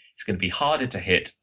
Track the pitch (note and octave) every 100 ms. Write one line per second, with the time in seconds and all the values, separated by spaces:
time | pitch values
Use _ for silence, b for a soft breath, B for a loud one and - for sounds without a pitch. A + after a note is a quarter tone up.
0 | B - - F#2 F#2 - D3 D3+ B2+ F#2+
1 | F#2 F2+ - -